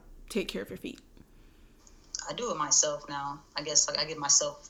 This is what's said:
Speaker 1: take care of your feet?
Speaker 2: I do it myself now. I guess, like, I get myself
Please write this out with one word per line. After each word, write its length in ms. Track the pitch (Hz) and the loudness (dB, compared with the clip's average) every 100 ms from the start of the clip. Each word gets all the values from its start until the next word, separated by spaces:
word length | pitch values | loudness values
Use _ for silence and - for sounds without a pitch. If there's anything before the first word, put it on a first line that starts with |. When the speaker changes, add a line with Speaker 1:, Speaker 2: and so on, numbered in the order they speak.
| - - - | -18 -20 -4
Speaker 1:
take 220 | 208 190 | -2 -2
care 120 | 185 | -4
of 80 | 196 | -8
your 80 | 185 | -8
feet? 220 | - - - - - - - - - - - - - - - | -10 -12 -18 -20 -20 -20 -20 -20 -20 -20 -20 -20 -10 -8 -6
Speaker 2:
I 40 | |
do 180 | - 240 | -4 -2
it 60 | 165 | -2
myself 500 | 156 - 156 147 - | 2 4 4 0 -6
now. 320 | 143 139 147 - - | -6 -6 -8 -10 -8
I 60 | |
guess, 240 | 156 147 - | 2 4 4
like, 100 | 147 | 0
I 60 | |
get 140 | 147 - | -2 -2
myself 500 | 139 - - - | 4 4 4 -4